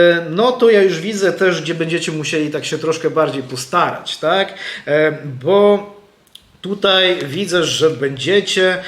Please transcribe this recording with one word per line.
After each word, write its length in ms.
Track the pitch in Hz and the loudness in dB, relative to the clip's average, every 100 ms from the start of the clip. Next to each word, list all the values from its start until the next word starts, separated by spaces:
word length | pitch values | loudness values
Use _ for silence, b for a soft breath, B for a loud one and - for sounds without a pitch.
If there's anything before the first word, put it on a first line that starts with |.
| 175 170 165 | 6 4 0
no 220 | 165 240 | 0 0
to 180 | 247 233 | 4 4
ja 120 | 214 | 6
już 180 | 190 165 | 4 2
widzę 340 | 185 208 190 | -4 0 0
też, 280 | - 190 170 | 2 0 0
gdzie 140 | 151 160 | -4 -4
będziecie 360 | 165 170 160 | -2 -2 -4
musieli 380 | 156 143 165 151 | -6 -4 -2 -2
tak 160 | 151 135 | -4 -6
się 120 | 151 | -6
troszkę 320 | 160 160 156 | -2 -2 -2
bardziej 340 | 151 151 139 | 0 0 -2
postarać, 760 | 131 131 - 180 151 - - - | -8 -10 -2 0 0 -4 -10 -6
tak? 360 | 151 185 - - B B - | -2 0 -2 -6 B B -2
E, 240 | 147 156 156 143 131 | 2 2 0 -10 -8
bo 520 | 131 196 202 202 - - _ _ _ - _ _ 185 | 2 4 6 4 0 -18 _ _ _ -20 _ _ -10
tutaj 520 | 196 202 190 190 180 143 | -4 0 2 2 0 -4
widzę, 380 | 147 196 175 | -6 -2 -2
że 260 | 156 - 156 | -2 0 0
będziecie, 880 | 131 139 135 131 202 196 - 185 180 | 0 -4 -4 0 0 0 0 0 0